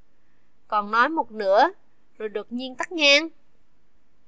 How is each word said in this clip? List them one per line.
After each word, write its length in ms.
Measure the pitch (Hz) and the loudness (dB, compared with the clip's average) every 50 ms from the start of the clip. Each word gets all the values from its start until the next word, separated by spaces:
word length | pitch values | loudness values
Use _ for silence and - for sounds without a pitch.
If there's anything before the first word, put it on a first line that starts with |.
| - - - - - - - - - - - - - - | -20 -20 -20 -20 -20 -20 -20 -20 -20 -20 -20 -20 -12 -6
Còn 220 | 220 208 202 208 | -4 -4 -4 -2
nói 180 | 214 233 247 294 | 0 0 0 2
một 240 | 330 320 247 - | 0 -4 -6 -6
nửa 380 | 214 220 202 190 190 220 277 349 381 - - - - - - - - - | -8 -4 0 2 4 4 4 4 2 -6 -16 -20 -20 -20 -20 -20 -16 -12
rồi 100 | 220 214 | -12 -10
đột 240 | 202 214 202 - | -8 -10 -10 -10
nhiên 220 | 233 247 262 254 254 | -10 -10 -10 -12 -10
tắt 180 | - - - | -10 -10 -8
ngang. 360 | 370 330 294 277 277 294 320 320 - - - - - - - - - - - - - - - - - - - | -4 0 4 4 4 4 2 -2 -10 -16 -20 -20 -20 -20 -20 -20 -20 -20 -20 -20 -20 -20 -20 -20 -20 -20 -20